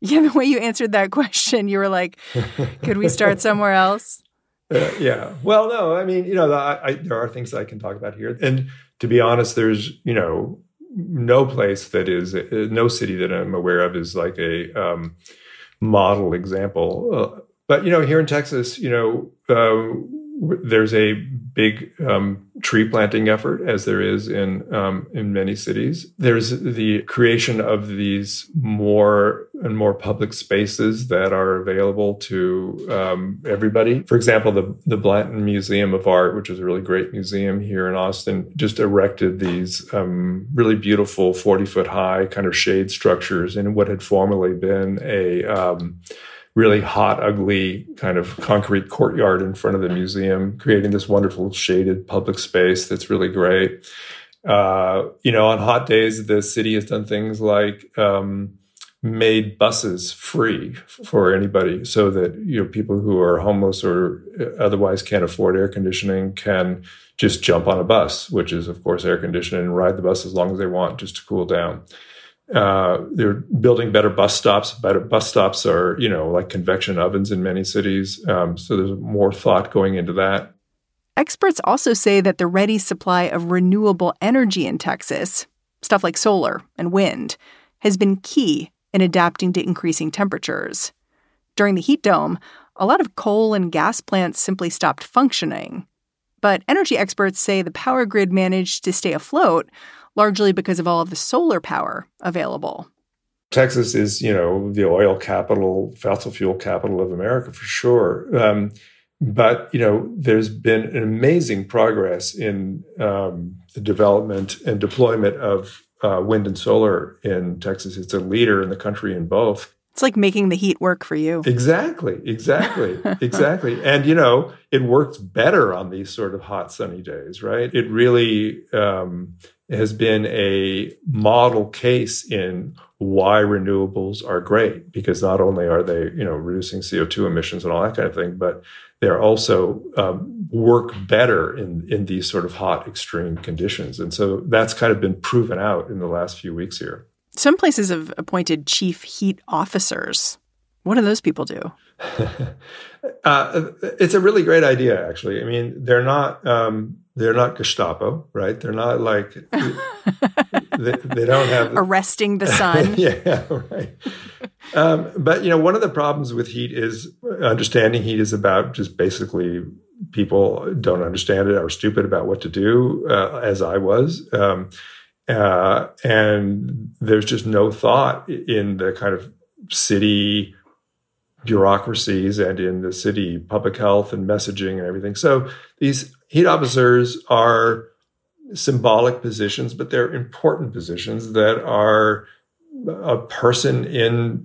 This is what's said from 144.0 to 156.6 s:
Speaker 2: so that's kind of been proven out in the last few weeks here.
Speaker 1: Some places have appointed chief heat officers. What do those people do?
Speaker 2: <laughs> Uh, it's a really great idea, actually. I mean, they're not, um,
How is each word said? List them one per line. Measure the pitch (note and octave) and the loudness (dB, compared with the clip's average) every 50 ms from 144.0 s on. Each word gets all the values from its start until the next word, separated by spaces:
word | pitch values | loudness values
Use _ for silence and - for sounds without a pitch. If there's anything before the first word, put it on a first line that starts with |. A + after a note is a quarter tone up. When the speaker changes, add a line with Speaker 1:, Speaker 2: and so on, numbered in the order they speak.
| F2 F2 - | -10 -6 -4
Speaker 2:
so | - G#2 G2 G2 G2+ | -2 -2 0 -2 -2
that's | - - A#2 A2 A2+ G#2+ - | -2 2 2 2 2 2 0
kind | - A#2+ A#2 | 0 0 2
of | A2 G2+ | 2 2
been | G#2+ F#2+ F#2+ - | 0 -2 -4 -4
proven | - - - A#2+ A2+ - F2+ | -4 -2 0 0 0 0 -2
out | F2+ G2 G#2+ G2 E2+ - - | -4 -2 -2 -2 -2 -4 -6
in | G#2+ | -8
the | F#2 F2 | -8 -6
last | E2+ E2+ F2 F2 F2 - - | -4 -4 -4 -4 -6 -8 -12
few | - F2+ E2 | -12 -10 -8
weeks | E2 F2+ G#2 - | -8 -10 -10 -10
here. | - - - - - - _ _ _ _ _ - | -12 -12 -12 -14 -16 -20 _ _ _ _ _ -4
Speaker 1:
Some | - - C#4 E4 | 0 2 2 2
places | F#4+ - D#4+ - - G3+ F#3 | 4 2 2 2 2 0 0
have | F3+ D#3+ D#3+ - - | -2 -4 -6 -10 -10
appointed | - F3 - - F3+ F3 - D#3+ D3+ C#3+ | -12 -8 -4 -4 -2 -2 0 -2 -2 -2
chief | - - - G3 F#3 E3 - - | -2 -2 0 0 -2 -2 -4 -10
heat | - - - G3 G3 F#3+ - _ | -16 -8 -4 -2 -2 -2 -4 _
officers. | - - D#3 G#3 - - G3 G3 - - - - - - - - - - - _ _ _ _ _ _ _ _ - | -4 -4 -4 -2 -2 -2 -2 -2 -2 -2 -4 -6 -4 -4 -4 -4 -4 -6 -10 _ _ _ _ _ _ _ _ -2
What | F3+ G#3+ | 0 2
do | B3+ | 4
those | A3 G3+ G#3+ G#3+ | 4 2 2 0
people | - E3+ - - C3 | 0 -2 -2 -2 -4
do? | - - - - F3 - _ _ _ _ - | -8 -8 -10 -12 -12 -14 _ _ _ _ -16
Speaker 2:
<laughs> | - - - - A2 - - - C3 - - - - - - - - - - - - - - - - | -14 -10 -6 -6 -6 -6 -6 -8 -10 -10 -10 -14 -20 -20 -20 -20 -20 -20 -16 -12 -12 -12 -6 -2 2
Uh, | - C#3+ C#3 - - - E3+ D#3+ - - - - | 2 2 2 2 0 -2 -4 -4 -4 -8 -10 -10
it's | - - - G3 E3 F#3+ | -6 0 0 2 4 4
a | G3 | 4
really | F3+ G3+ G#3+ G3+ | 4 4 4 4
great | E3 D#3 D#3+ E3 D3+ | 4 4 6 6 6
idea, | C#3 C3 B2 B2+ A#2+ G#2 F#2 F2 | 4 4 4 2 2 2 0 -2
actually. | E2+ E2+ - - G#2 G2+ A2 | -6 -8 -8 -6 -6 -6 -4
I | A#2 | -4
mean, | A#2 A#2+ A#2+ A#2+ A#2+ - - C3 | -4 -4 -4 -4 -6 -8 -4 0
they're | B2 B2 A#2+ B2 | 2 2 4 4
not, | C3 C#3 C#3+ C#3 C3 - - - | 2 2 0 0 -2 -4 -4 -2
um, | C3 A#2+ A#2 | 0 0 2